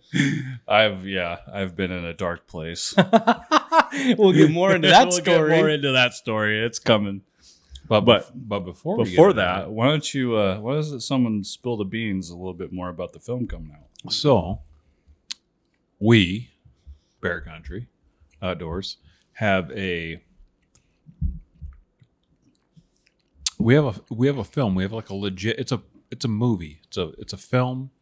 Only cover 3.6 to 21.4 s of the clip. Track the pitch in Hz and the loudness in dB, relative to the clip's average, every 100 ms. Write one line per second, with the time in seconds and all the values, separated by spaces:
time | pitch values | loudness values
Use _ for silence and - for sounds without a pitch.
3.6 | - 330 - 285 262 214 196 151 156 165 | 2 2 2 0 0 4 6 8 6 6
4.6 | 190 185 156 180 214 180 170 165 156 165 | 2 2 6 8 8 2 2 4 4 4
5.6 | 156 151 139 127 123 - - 107 107 107 | 4 2 2 4 2 0 -4 0 0 0
6.6 | 117 113 - 110 104 98 _ _ _ _ | -2 -4 2 2 2 -8 _ _ _ _
7.6 | _ - - 107 101 104 - - 117 101 | _ -18 0 2 6 4 4 -16 -8 -8
8.6 | 90 87 156 208 110 90 190 131 90 92 | -8 -12 -8 -2 0 6 6 6 0 -2
9.6 | 90 110 127 151 - 139 123 110 98 98 | -4 -2 0 0 -2 -4 -2 2 0 0
10.6 | 110 147 151 135 - 135 120 104 95 - | -4 -4 -4 -8 -4 -2 0 -2 -6 -10
11.6 | 123 113 95 113 110 95 85 87 92 87 | -8 -6 -6 -6 -4 -6 -6 -12 -12 -10
12.6 | 85 92 90 85 90 - - 123 117 85 | -10 -10 -10 -8 -12 -12 -10 -8 -8 -10
13.6 | 78 76 _ _ 90 - 143 117 85 - | -14 -20 _ _ -10 -2 2 2 2 -8
14.6 | - _ _ _ _ _ - - _ _ | -12 _ _ _ _ _ -18 -18 _ _
15.6 | _ _ _ - 104 117 87 104 123 _ | _ _ _ -4 4 6 4 -2 -10 _
16.6 | _ _ - - _ _ 92 85 87 80 | _ _ -20 -20 _ _ -8 -8 -10 -18
17.6 | 82 90 123 _ _ _ _ - 92 85 | -14 -14 -14 _ _ _ _ -10 -8 -8
18.6 | 82 87 95 - _ _ _ - 107 95 | -8 -10 -10 -16 _ _ _ -6 0 0
19.6 | 82 98 95 85 82 82 _ _ _ _ | -2 -8 -6 -6 -8 -12 _ _ _ _
20.6 | _ _ _ _ _ - - - | _ _ _ _ _ -8 -8 -8